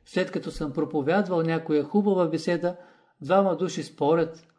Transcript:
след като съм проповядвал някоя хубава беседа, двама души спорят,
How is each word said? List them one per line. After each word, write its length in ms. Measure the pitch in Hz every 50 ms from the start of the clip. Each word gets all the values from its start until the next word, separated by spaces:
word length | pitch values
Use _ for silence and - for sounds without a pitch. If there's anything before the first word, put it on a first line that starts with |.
| _
след 260 | - - 180 185 185
като 200 | - - - -
съм 220 | - - 160 143 135
проповядвал 720 | 170 156 - - 151 131 147 175 202 202 180 185 165 165
някоя 420 | 165 165 160 160 - 151 147 143
хубава 440 | 147 - 208 196 208 196 185 175 160
беседа, 480 | 160 160 - 185 175 165 170 175 180 180 - - - _ _ _ _ - 139
двама 340 | 135 185 196 196 190 170
души 260 | 165 185 180 - 165 143
спорят, 640 | - - - 147 143 165 170 160 160 - - - _ _